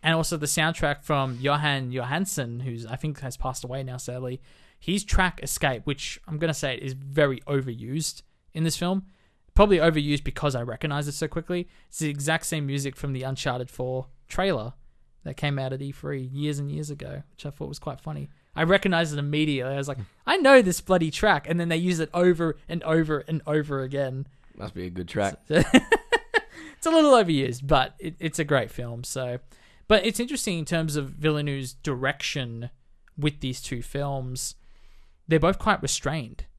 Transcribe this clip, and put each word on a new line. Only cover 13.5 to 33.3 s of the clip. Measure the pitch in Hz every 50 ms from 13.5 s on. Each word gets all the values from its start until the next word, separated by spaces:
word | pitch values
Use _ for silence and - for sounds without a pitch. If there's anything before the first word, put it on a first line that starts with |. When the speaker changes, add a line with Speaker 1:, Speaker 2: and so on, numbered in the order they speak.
| 123 127 123 127
Speaker 1:
four | - - 127 127 127 131 127 - - - - _
trailer | - - 185 196 180 123 107 117 - - - - _ _ _ _ _ _ _
that | - 139
came | - - 147 143 139
out | 135 131 135
at | 131
E | 139 139
three | 135 - - 147 143 139
years | 131 127 131 139 147 151 147 143
and | 143 143
years | 147 151 151 147
ago, | 147 143 143 135 143 139 143 _
which | _ _ -
I | 147
thought | 143 - - 139
was | 143 -
quite | - - 135 139
funny. | - 160 151 143 139 143 - _ _ _ _
I | 147 160
recognized | 165 185 196 - 202 180 165 170 156 151
it | 147
immediately. | 143 143 151 151 156 151 143 135 123 131 135
I | 139
was | 139 143
like, | 139 131 104 - _ _ _ -
"I | 330 392
know | 330 262 277 262
this | 233 185 170 -
bloody | - - 185 185 165 160
track." | 147 - - - - 147 - -
And | 165 170
then | 170 170
they | 165 165
use | 170 180 180 160
it | 160 156 -
over | 175 180 180 180 160 170 165 147 - - -
and | - 170 -
over | 160 160 165 165 156 156 143 - -
and | 160 156 - -
over | 151 156 151 151 143 135
again. | 135 131 135 139 139 131 127 131 139 - - _ _ - -
Speaker 2:
Must | - - 90 90
be | - 90
a | 92
good | 87 92 90 87
track. | - - 101 98 - - _ _
Speaker 1:
<laughs> | 151 170 170 - - 254 - - - - - - - 440 - - - 453 - - - - 320 311 - -
It's | -
a | 330
little | 320 330 311 294 269
overused, | 240 208 170 160 143 135 123 120 123 135
but | 139 151 135 131 - - -
it, | - 175 160 -
it's | 180 160 151 -
a | 165
great | 147 151 135 113 104
film. | - - 123 120 117 120 123
So, | - - 131 127 123 123 123 - - - - - - _ - - _
but | 214 214 180
it's | 214 220 -
interesting | 240 247 294 262 - - 185 170
in | 156
terms | - - 165 160 160 143
of | 151 139 131
Villeneuve's | 139 - 147 156 151 151 147 147 143 139 135 120 -
direction | - - 156 139 123 131 135 139 135 - - - 147 131 120 117 117 117 120 - _ _ _ - _ _ _ _ -
with | 147 151